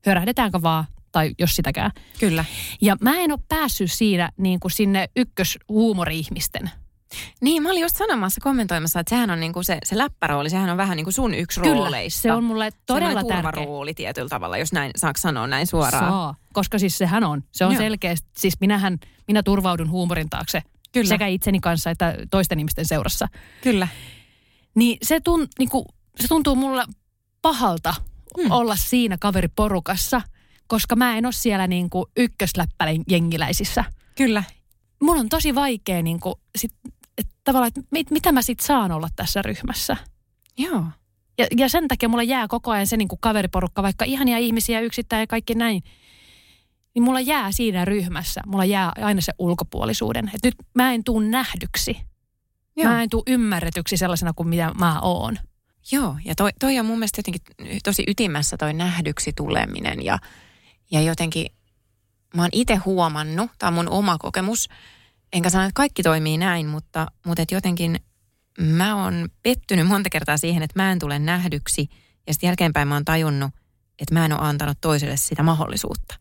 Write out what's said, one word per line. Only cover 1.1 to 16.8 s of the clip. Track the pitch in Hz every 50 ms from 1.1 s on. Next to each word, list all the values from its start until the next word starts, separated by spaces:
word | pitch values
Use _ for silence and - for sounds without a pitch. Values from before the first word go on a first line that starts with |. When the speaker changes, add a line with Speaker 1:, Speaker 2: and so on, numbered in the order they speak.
Speaker 1:
tai | - 165 156 156 - -
jos | 175 165 -
sitäkään. | - 170 - - - - 208 - - - - - -
Speaker 2:
Kyllä. | 226 202 160 160 165 156 - - - - - -
Speaker 1:
Ja | 202 208 196 202
mä | 208 247 302
en | 359 359 311
oo | 294 - - _
päässyt | 311 320 302 247 - - 190 170
siinä, | - - 226 214 190 175 175 - -
niinku, | - 190 185 185 175 - 185
sinne | - - 214 196 196 190 180 - _
ykköshuumori-ihmisten. | 254 247 - _ - 185 - - - _ - 214 214 226 226 208 185 170 156 160 160 156 - - - - - - - - 180 - - - - _ _ _ _ - - - - _ _
Speaker 2:
Niin, | - 277 330 320 294
mä | 339
olin | 381 349
just | 330 339 -
sanomassa, | - 392 440 330 226 190 190 - - -
kommentoimassa, | 277 269 247 220 185 175 165 156 165 - 175
että | 170 -
sehän | 220 247 240 208
on, | 175 165
niinku, | 165 160 170 175 180
se, | 175 180 - -
se | - 190
läppärooli, | 214 269 294 - _ - 151 147 143 143 156
sehän | 175 190 196 180
on | 175
vähän, | 180 196 196 180
niinku, | 160 160 185
sun | 190 - 262 226 160
yksi | 104 175 165 - -
Speaker 1:
Kyllä, | - 311 311
Speaker 2:
rooleista. | 233 196 170 160 113 87 - - -
Speaker 1:
se | - 226 220
on | 233 233
mulle | 233 220 220 220 214 - _ _
todella | - 247 294 339
Speaker 2:
Semmoinen | 339 285 - -
Speaker 1:
tärkeä. | 233 190 180 160 160
Speaker 2:
turvarooli | 156 151 147 143 147 143 143 147 165
tietyllä | - - 98 - - 127 147
tavalla, | 151 107 85 87 87
jos | 107 160 160 -
näin, | 143 143 127 -
saaks | - - 156 131 -
sanoa | - 170 147 120 113
näin | 131 131 135 170
suoraan? | 175 - 165 147 123 120 120 113 143
Speaker 1:
Saa, | 190 190 170 147 143 _ _ _ -
koska | 202 190 - -
siis | 202